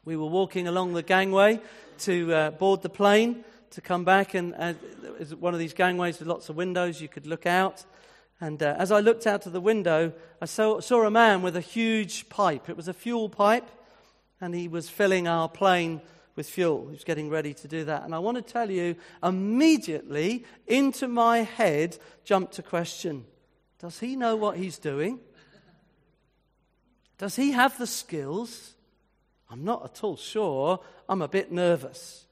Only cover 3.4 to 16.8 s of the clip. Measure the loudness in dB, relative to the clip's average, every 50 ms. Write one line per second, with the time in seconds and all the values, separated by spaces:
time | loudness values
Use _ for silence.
3.4 | -10 -20 -20 -20 _ _ -20 -18 -6 -4 -4 0 4 6 6 6 4 2 -2 -4
4.4 | -4 -4 -6 -6 -6 -6 -6 -8 -14 -20 -18 -18 -18 -16 -14 -14 -12 -14 -12 -4
5.4 | -4 -2 -2 -2 -4 -6 0 2 2 2 2 0 -2 -2 -4 -6 -6 -6 -6 -6
6.4 | -6 -10 -6 -4 -4 -2 -2 -2 -2 -2 -4 -8 -12 -14 -14 -16 -10 -10 -10 -4
7.4 | -2 0 2 2 2 0 -2 -8 -20 -20 _ -20 -20 -20 -20 _ _ _ _ _
8.4 | -10 -10 -6 -2 -2 -2 0 0 0 4 4 4 6 4 2 4 0 0 0 0
9.4 | -4 -6 -8 -2 2 2 2 2 2 2 2 2 2 0 -4 -10 -20 -20 -14 _
10.4 | -12 -8 -2 0 2 2 2 0 0 2 4 4 4 4 6 6 6 6 6 4
11.4 | 0 -2 -2 -4 -8 -6 -4 -2 0 0 0 0 -2 -4 -8 -12 -14 _ -2 2
12.4 | 2 2 2 -2 -8 -12 -12 -10 -10 -12 -12 -10 -8 -6 -4 -4 -4 -4 0 2
13.4 | 4 4 4 2 0 -10 -20 -20 _ _ _ _ _ _ _ _ _ _ _ _
14.4 | -10 -8 -6 -6 -8 -6 -8 -8 -10 -10 -2 0 2 2 2 2 2 0 0 0
15.4 | 0 -2 -2 2 4 4 4 4 2 -2 -6 -8 -12 -18 -20 _ _ _ _ -14
16.4 | -12 -10 -4 0 0 0 0 0